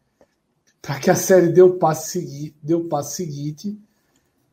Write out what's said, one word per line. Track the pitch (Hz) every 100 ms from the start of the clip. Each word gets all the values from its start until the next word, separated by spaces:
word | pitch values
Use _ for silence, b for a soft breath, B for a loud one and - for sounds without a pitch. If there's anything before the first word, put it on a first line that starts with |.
| _ _ _ _ _ _ _ _
pra | - 131
que | 196
a | 175
série | - 185 170
dê | 151
o | 185 180
passo | 160 156 -
segui-, | 185 147 139 151 -
dê | 147 170
o | 170
passo | 147 139 -
seguinte, | 170 143 147 151 208 208 _ _ _ _ _ _ _